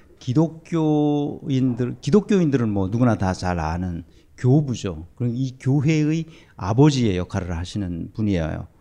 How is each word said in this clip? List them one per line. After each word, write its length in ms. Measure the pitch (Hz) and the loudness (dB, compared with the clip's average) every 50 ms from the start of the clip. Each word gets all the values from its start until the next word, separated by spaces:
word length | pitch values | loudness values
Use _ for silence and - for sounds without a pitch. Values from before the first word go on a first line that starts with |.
| - - - - | -20 -20 -20 -12
기독교인들, 1800 | - 127 120 151 165 160 160 160 - - 170 165 156 156 151 151 151 147 147 147 143 151 - - - 165 135 127 131 131 120 107 123 123 123 - | -6 -2 2 2 2 0 -2 -8 -10 -6 -2 0 0 2 2 2 2 2 0 0 -2 -4 -6 -8 -4 -2 0 0 2 0 0 -2 -2 -4 -6 -6
기독교인들은 680 | - 143 151 214 202 - 214 190 170 147 135 127 120 110 | 0 2 4 4 4 4 2 2 2 2 2 2 0 0
뭐 180 | 101 101 95 | 0 0 -2
누구나 320 | 92 107 117 127 120 107 95 | 0 0 2 2 2 2 2
다 140 | 98 92 92 | 0 -2 -2
잘 260 | - - 90 90 87 | -2 -2 -4 -2 -2
아는 460 | 78 78 82 87 90 90 87 82 85 - - _ _ _ - - | -2 -2 -2 -2 -4 -4 -4 -6 -10 -12 -18 _ _ _ -8 -2
교부죠. 720 | - 123 131 160 151 131 117 95 - 98 82 76 85 - - | 2 4 4 4 2 0 -4 -6 -6 -6 -8 -8 -12 -14 -10
그럼 160 | - 120 120 117 | -6 -6 -4 -4
이 220 | 123 135 131 123 - | -4 -4 -6 -6 -6
교회의 680 | - 127 135 147 123 160 160 151 151 147 160 165 160 - - - - - _ | -2 0 0 2 2 2 2 2 2 0 0 -2 -4 -8 -12 -20 -20 -20 _
아버지의 640 | - 90 92 113 120 147 160 139 127 120 107 90 | -8 -6 0 4 6 6 6 6 4 2 0 0
역할을 400 | 90 87 - - 98 90 87 87 | 0 -2 -4 -4 -6 -4 -4 -6
하시는 560 | 82 87 - - 107 98 87 87 82 87 95 - | -6 -6 -6 -6 -6 -6 -4 -6 -6 -8 -8 -6
분이에요. 540 | - 107 104 98 85 80 80 85 85 - - _ - | -4 -2 0 0 0 -2 -2 -4 -8 -10 -12 _ -20